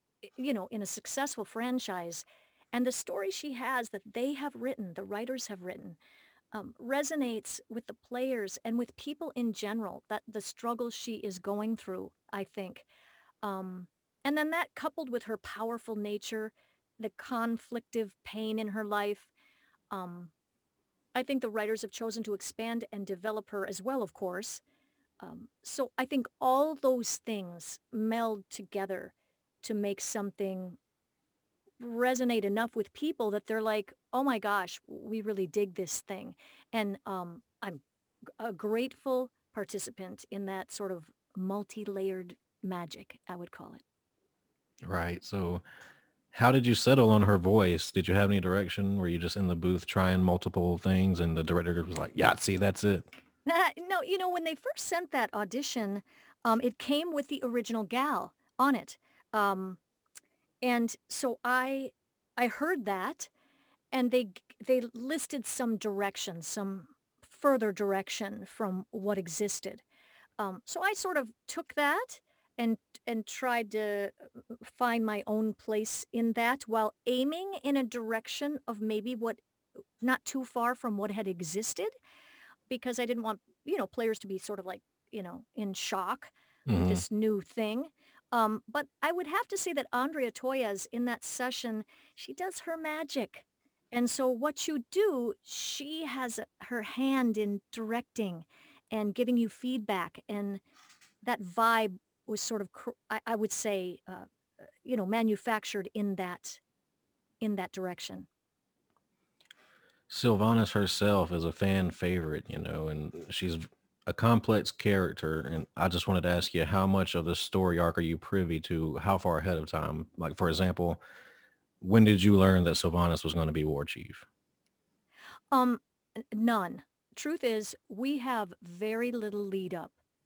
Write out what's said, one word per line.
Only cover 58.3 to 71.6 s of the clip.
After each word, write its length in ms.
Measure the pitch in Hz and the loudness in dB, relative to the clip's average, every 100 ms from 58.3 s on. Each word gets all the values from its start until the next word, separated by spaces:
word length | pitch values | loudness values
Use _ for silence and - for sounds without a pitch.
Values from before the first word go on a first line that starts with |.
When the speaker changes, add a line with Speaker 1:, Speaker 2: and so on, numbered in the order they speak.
| - _ - | -12 _ 0
Speaker 1:
on 160 | 262 | 2
it, 240 | 254 - - _ _ _ | 2 -2 -16 _ _ _
um, 460 | 220 202 190 190 180 _ _ _ - - _ _ _ | 2 2 2 -4 -10 _ _ _ -20 -20 _ _ _
and 340 | 254 240 233 - - | 2 2 2 -2 -10
so 320 | - 262 233 | -4 -2 -2
I, 480 | 240 254 262 269 269 - _ _ _ - | 0 2 2 -2 -6 -10 _ _ _ 0
I 120 | 240 | 0
heard 380 | - 311 370 208 | 2 0 0 -2
that, 420 | 190 196 320 - _ _ _ _ _ _ | -2 -2 -6 -12 _ _ _ _ _ _
and 180 | 262 247 | 0 2
they 160 | 254 220 | 2 0
g-, 160 | - - - 226 | -6 -20 -8 2
they 160 | 254 233 | 2 2
listed 520 | 233 254 311 - 285 220 | -6 -4 -4 -4 -6 -6
some 320 | - 247 220 | -2 -2 -2
direction, 640 | 214 196 202 - - 170 | -2 -2 -2 -2 -8 -8
some 460 | 160 - 196 190 - _ _ _ | -8 -6 -6 -6 -12 _ _ _
further 500 | _ - 285 269 214 | _ 0 4 4 2
direction 720 | 190 202 190 190 - 202 202 190 | 0 0 0 -2 -6 -6 -8 -12
from 400 | - 208 185 - | -6 -4 -4 -6
what 280 | 226 196 196 | -4 -2 -2
existed. 640 | 170 160 208 - 196 - _ _ _ - - - | -2 -2 -2 -4 -8 -12 _ _ _ -20 -14 -6
Um, 240 | 202 185 - | -6 -6 -8
so 160 | 359 | -4
I 120 | 370 | -2
sort 220 | 427 381 320 | -2 -2 -2
of 120 | 233 - - | -2 -8 -12
took 260 | - | -10